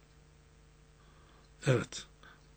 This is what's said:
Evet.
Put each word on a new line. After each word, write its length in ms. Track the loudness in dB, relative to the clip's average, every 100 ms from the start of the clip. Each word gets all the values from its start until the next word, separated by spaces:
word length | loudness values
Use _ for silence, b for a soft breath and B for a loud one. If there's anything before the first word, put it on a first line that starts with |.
| -20 -20 -20 -20 -20 -20 -20 -20 -20 -20 -20 -20 -20 -20 -20 -2 4
Evet. 400 | 6 4 -8 -12 -18 b b b